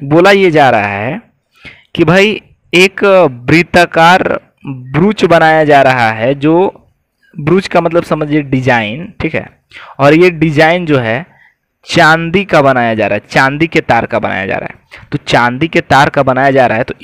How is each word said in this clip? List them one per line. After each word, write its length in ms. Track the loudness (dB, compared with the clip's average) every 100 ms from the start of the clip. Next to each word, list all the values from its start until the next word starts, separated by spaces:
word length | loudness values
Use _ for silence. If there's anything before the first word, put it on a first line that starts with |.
बोला 280 | -2 2 4
ये 200 | 4 2
जा 200 | 2 2
रहा 160 | 2 -2
है 360 | -6 -8 -10 -14 _ _ _ -20 -20 _
कि 100 | -4
भाई 380 | 0 2 0 -2 -10 _ _
एक 300 | 0 0 0 2 2 2
वृत्ताकार 1080 | -2 -2 0 2 0 0 2 4 2 0 -6 -10 _ -14
ब्रूच 580 | -14 -6 -2 0 0
बनाया 400 | 2 2 2 2
जा 180 | 4 4
रहा 280 | 4 2 0
है, 240 | 0 -2
जो 520 | -2 0 2 0 -4 _ _ _ _ _ -10
ब्रूच 280 | -2 -2 0
का 120 | -2
मतलब 220 | 0 -2
समझिए 400 | -2 -4 -2 -4
डिजाइन, 720 | -2 -4 0 -2 -2 -8 -14 -10
ठीक 140 | -8
है, 260 | -8 -10 _ _ -20 -16 -2
और 160 | 2
ये 160 | 4 2
डिजाइन 560 | 2 -2 0 0 0 -2
जो 120 | -2
है 280 | -2 -6 -8 _ _ _ _ _
चांदी 600 | -4 2 4 2 0 -4
का 180 | 0 0
बनाया 320 | 2 0 0
जा 120 | -2 -2
रहा 80 |
है, 80 | -4 -4
चांदी 360 | -2 0 -2 -4
के 140 | -2
तार 260 | -2 -2 -2
का 120 | -4
बनाया 280 | -6 -6 -6
जा 100 | -8
रहा 100 | -10
है। 400 | -16 _ -20 -10
तो 60 | -10 -2
चांदी 420 | 0 0 -2 -4
के 120 | -4
तार 280 | 0 2 2
का 140 | 0
बनाया 280 | -2 -2 0
जा 160 | 0 0
रहा 120 | -2
है, 60 |
तो 100 | -6 -6